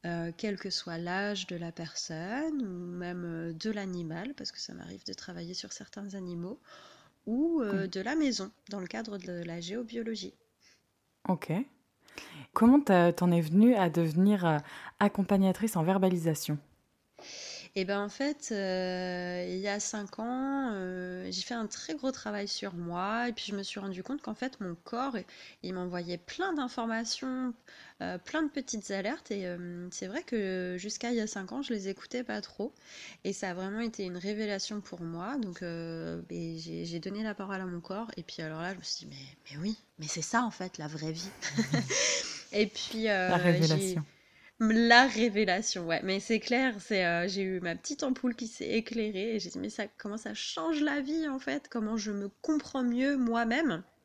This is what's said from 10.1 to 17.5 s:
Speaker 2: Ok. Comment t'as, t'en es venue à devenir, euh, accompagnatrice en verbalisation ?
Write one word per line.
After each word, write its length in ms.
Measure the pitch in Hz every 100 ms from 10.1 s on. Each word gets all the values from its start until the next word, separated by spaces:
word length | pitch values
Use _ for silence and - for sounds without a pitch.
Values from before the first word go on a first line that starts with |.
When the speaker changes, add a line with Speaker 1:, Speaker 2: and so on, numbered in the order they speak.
| 220 185 - _ _ _ _ _ _ _ _ -
Speaker 2:
Ok. 220 | 180 - 165 277 _ _ _ - - - 151 135
Comment 280 | - 226 277
t'as, 320 | 285 185 175
t'en 180 | 170 180
es 100 | 170
venue 340 | 156 180 233 233
à 160 | 180
devenir, 520 | 170 165 156 196 208
euh, 140 | 170 151 - - - _
accompagnatrice 760 | 202 - 190 196 190 180 220 185
en 80 |
verbalisation ? 720 | 160 196 190 180 165 151 - 147 - _ _ _ _ - - - -